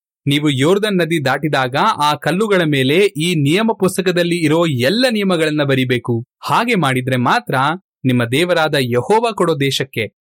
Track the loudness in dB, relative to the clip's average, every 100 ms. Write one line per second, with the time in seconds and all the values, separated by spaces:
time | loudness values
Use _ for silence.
0 | _ _ -2 0 0 2 2 2 0 0
1 | 0 0 -2 -2 -2 -2 -2 0 0 0
2 | 0 0 -2 -2 0 0 2 2 2 2
3 | 2 0 -2 0 2 2 0 0 -2 -2
4 | -2 0 0 0 0 2 0 0 0 0
5 | 0 0 0 0 0 0 0 0 0 -2
6 | -2 -4 -6 _ -4 -2 0 0 0 -2
7 | -2 -2 0 0 -2 -2 -2 -2 _ _
8 | 0 0 0 0 0 0 0 0 0 -2
9 | 2 2 0 -2 -2 0 -2 -2 -6 -6
10 | -8 _